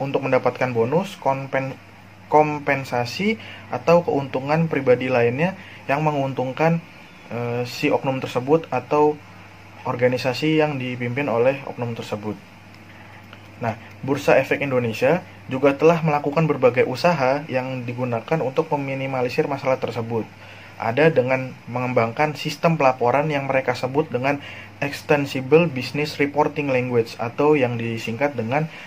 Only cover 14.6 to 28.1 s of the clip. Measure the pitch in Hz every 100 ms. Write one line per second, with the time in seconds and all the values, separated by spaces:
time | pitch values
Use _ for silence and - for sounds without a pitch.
14.6 | 139 127 120 110 127 175 - - - 131
15.6 | 139 143 156 170 156 147 143 143 156 135
16.6 | 127 123 113 123 175 160 127 143 151 127
17.6 | 127 131 120 120 127 113 - 160 120 131
18.6 | - 147 139 135 135 135 123 127 147 135
19.6 | 131 127 117 120 113 117 104 - - -
20.6 | - - 110 139 160 139 127 131 131 -
21.6 | - 120 123 123 113 117 151 147 156 -
22.6 | 170 160 135 127 120 135 156 143 139 131
23.6 | 131 123 127 135 156 123 135 143 - -
24.6 | - - 143 - - 147 139 135 127 156
25.6 | 170 127 120 - 147 - 143 143 147 147
26.6 | 143 127 123 120 113 - 117 120 147 151
27.6 | 120 117 117 113 113